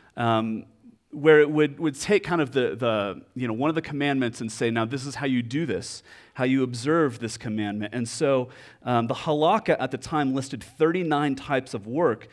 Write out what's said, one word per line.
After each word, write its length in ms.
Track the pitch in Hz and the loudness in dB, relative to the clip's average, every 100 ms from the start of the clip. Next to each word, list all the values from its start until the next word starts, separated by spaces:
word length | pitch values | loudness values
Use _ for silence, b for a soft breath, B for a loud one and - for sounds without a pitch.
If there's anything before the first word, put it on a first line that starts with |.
| b - | b -4
um, 480 | 120 113 113 110 - _ - - _ | 2 2 0 -4 -10 _ -20 -20 _
where 280 | - 151 151 | 0 6 8
it 100 | 147 | 8
would, 280 | 151 151 139 | 4 0 0
would 180 | 165 143 | -4 -4
take 240 | - 202 | 2 2
kind 180 | - 170 | 2 0
of 120 | 135 | 0
the, 240 | 131 123 120 | 2 0 0
the, 460 | 120 110 101 90 - | 0 0 0 -4 -10
you 140 | 123 123 | -6 -4
know, 40 | |
one 160 | 110 151 | -2 0
of 60 | |
the 80 | 160 | -2
commandments 580 | 160 147 143 139 123 - | -4 -2 0 0 0 -4
and 100 | 117 | -8
say, 200 | - 120 | -2 0
"Now 140 | 113 | 0
this 220 | 113 135 139 | -2 -4 -8
is 80 | 127 | -6
how 100 | 143 | -2
you 160 | 123 | 0
do 220 | 117 139 | 0 -4
this, 380 | 156 92 - - - B B | -2 -4 -6 -14 -18 B B
how 100 | - | -2
you 180 | 131 135 | 2 2
observe 560 | 127 120 131 165 147 113 | 0 -2 0 2 2 0
this 160 | 113 - | -8 -8
commandment." 580 | 120 107 104 104 104 | -6 -4 -2 -4 -6
And 140 | 120 113 | -6 -6
so, 400 | - 139 135 123 B B B | -2 2 2 0 B B B
um, 240 | 123 120 117 | 0 0 0
the 80 | |
halakha 640 | 127 165 151 156 214 - 160 | -2 -2 2 4 2 2 0
at 120 | 127 | 0
the 80 | 131 | -6
time 360 | - 156 135 | -4 -2 0
listed 300 | 131 131 110 | -2 -4 -8
thirty-nine 680 | - - 160 180 170 143 147 | -8 2 2 2 0 0 0
types 400 | 135 - 135 127 | -2 -2 -2 -2
of 120 | 113 104 | -8 -6
work 420 | 135 165 107 - | 0 2 0 -6